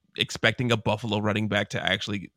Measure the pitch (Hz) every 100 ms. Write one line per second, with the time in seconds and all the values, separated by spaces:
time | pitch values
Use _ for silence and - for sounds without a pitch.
0 | _ - - - 117 107 123 117 107 107
1 | 117 104 104 104 107 104 - - 82 101
2 | - 104 82